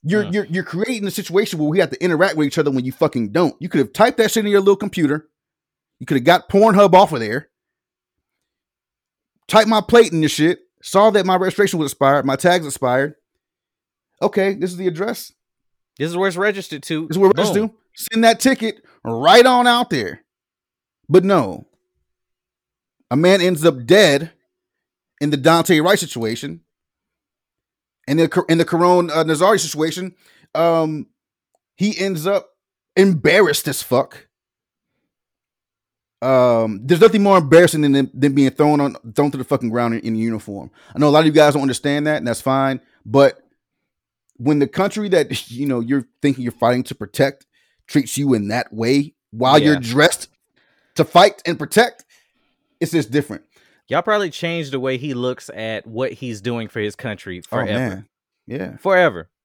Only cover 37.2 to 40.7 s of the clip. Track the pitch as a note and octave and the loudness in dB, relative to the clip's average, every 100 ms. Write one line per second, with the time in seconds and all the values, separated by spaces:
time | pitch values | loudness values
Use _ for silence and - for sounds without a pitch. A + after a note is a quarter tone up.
37.2 | G3+ F#3+ C#3+ D#3+ F3 D#3 D3 C#3 C3 C3+ | 2 2 6 6 6 2 0 0 -2 0
38.2 | C#3+ C#3 C3+ - D3+ D3+ C#3+ - A2+ A2 | 0 2 0 2 0 2 -2 -6 -8 -2
39.2 | D3 C#3 B2 C#3 A#2+ A#2 A#2+ A2+ A#2 A2 | -2 -4 -4 -4 -2 -4 -4 -4 -6 -4
40.2 | A2+ A2 - G2+ - | -4 -6 -12 -16 -16